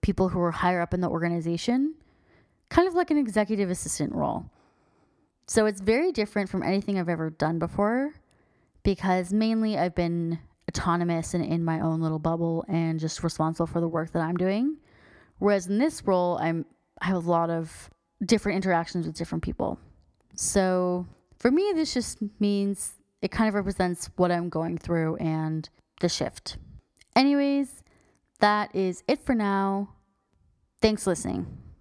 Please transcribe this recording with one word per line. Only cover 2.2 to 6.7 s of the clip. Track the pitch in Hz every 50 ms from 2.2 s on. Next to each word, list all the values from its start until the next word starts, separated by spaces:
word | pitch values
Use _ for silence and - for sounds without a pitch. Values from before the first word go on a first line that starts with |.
| _ _ _ _ _ _ _ _ _ _
kind | - - 349
of | 381 339
like | 349 349 -
an | 311
executive | 294 277 220 190 220 208 202 220 196 202 180
assistant | 180 - - - - - - - -
role. | - 147 - - - - - _ _ _ _ _ _ _ _ _ _ _ _ _ _ _ _ _ _ _
So | - - 226 214
it's | 214 202 196
very | 190 196 220 254 330 370
different | 311 - 208 208 - 214 202 185
from | - 185 -
anything | -